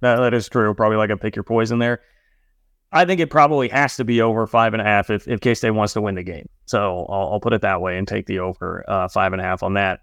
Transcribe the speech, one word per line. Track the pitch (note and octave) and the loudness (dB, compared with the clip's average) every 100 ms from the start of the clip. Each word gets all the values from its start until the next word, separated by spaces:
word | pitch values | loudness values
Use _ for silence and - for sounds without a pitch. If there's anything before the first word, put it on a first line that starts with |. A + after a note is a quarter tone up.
that, | B2 A#2+ | 2 2
that | B2 | 2
is | A#2 G#2 | 0 0
true. | B2 G#2+ | 0 0
Probably, | G2+ G#2+ A2 | 2 2 2
like, | G#2+ | 0
a | G2+ | -2
pick | A2 G#2 | -4 -6
your | |
poison | - A2+ A2 A#2 | -2 0 0 0
there. | A#2+ A#2+ _ _ _ _ _ _ _ _ _ | 0 -2 _ _ _ _ _ _ _ _ _
I | D#3+ | 2
think | F3+ F#3 | 2 2
it | D#3 | 2
probably | D3+ D3 D3 B2 | 4 4 4 0
has | C3+ C#3+ - | 0 0 -2
to | |
be | A#2 A#2 | 0 2
over | A2+ A2 A2 | 2 2 0
five | A#2 A2+ | 2 2
and | A2 | 2
a | |
half | G#2 G2+ G2 | 2 2 2
if, | G#2 - | -2 -2
if | A#2 | -2
K-State | B2 A2+ A2+ | 0 0 0
wants | G#2+ G#2 | 0 0
to | A2 | -2
win | G#2 | -4
the | F#2 | -4
game. | F2 D#2+ - _ - | -8 -12 -16 _ -6
So | A2 G2+ F2+ - | -2 -2 -4 -4
I'll, | G2 F2 | -4 -2
I'll | G#2 | -2
put | A#2 | 0
it | A2 | 0
that | G2+ F#2 | 0 -2
way | F#2 F2+ | -2 -4
and | G2 | -4
take | G#2 - | -6 -4
the | F#2 | -4
over, | F#2 F#2 E2+ F2 - | -4 -6 -8 -8 -4
uh, | G2 F2+ | -2 -2
five | G2 F#2+ | 0 0
and | F#2 | -2
a | |
half | F#2 F#2 | -4 -4
on | F#2 | -2
that. | G2 F#2+ F2 | 0 0 -4